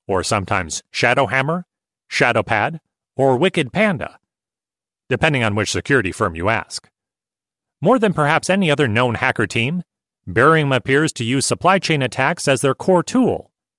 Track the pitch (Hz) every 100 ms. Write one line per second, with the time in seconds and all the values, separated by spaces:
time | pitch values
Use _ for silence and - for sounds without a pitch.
0 | - 92 82 107 90 101 82 - - -
1 | 120 123 135 131 139 175 - _ _ _
2 | _ - 127 113 98 110 120 165 - _
3 | _ - 135 127 180 180 131 180 214 147
4 | - - _ _ _ _ _ _ _ _
5 | - 123 160 139 110 104 98 92 - 135
6 | 95 - 104 82 92 110 - - - _
7 | _ _ _ _ _ _ _ _ 165 254
8 | 214 160 147 160 - 196 170 143 135 107
9 | 123 110 127 123 113 113 117 180 - _
10 | _ _ - 90 143 160 139 127 - 139
11 | 160 - 113 135 - - 170 196 - 151
12 | 127 - 135 175 - 135 139 135 - 180
13 | - 254 214 92 - _ _